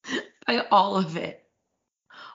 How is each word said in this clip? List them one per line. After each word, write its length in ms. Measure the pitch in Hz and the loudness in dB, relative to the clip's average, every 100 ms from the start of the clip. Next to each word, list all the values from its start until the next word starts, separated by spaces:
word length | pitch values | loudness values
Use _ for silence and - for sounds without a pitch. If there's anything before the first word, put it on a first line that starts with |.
<laughs> 420 | - 262 - _ - | -8 -6 -8 _ -2
by 180 | 233 - | -2 4
all 280 | 202 196 196 | 4 4 2
of 180 | 175 165 | -2 -4
it. 240 | - - _ _ _ _ _ _ _ - - | -8 -10 _ _ _ _ _ _ _ -20 -20